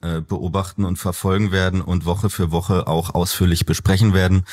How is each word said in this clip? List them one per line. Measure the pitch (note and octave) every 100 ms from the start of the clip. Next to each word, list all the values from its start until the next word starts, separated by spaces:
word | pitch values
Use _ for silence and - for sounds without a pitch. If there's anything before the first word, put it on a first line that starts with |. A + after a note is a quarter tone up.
äh, | E2+ E2
beobachten | D#2+ F#2+ F2 F#2+ F#2 -
und | F#2 F#2
verfolgen | F#2+ - G2 F#2+ G#2
werden | F#2 F#2 F#2
und | F2 F2 E2
Woche | F#2 G#2
für | - E2+
Woche | E2 E2+ F#2 -
auch | E2 E2+
ausführlich | E2+ F2 - F2+ E2+ -
besprechen | E2+ - F#2+ G#2+
werden. | F#2+ F#2 F#2 F#2